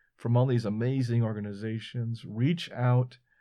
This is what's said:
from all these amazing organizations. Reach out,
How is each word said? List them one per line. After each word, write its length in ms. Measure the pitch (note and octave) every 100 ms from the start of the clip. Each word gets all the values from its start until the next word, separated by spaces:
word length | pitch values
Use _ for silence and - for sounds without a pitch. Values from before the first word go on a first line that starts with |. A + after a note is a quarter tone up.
| _ _
from 220 | A#2+ A#2
all 80 | C3+
these 200 | A#2+ G#2
amazing 560 | G#2+ B2 C3+ A#2+ A#2+
organizations. 1040 | A2+ G#2+ G#2 G2+ A2 A2+ - B2 A2+ A2+ A#2+
Reach 460 | G#2+ C3 - -
out, 460 | - B2 B2 B2+ - _ _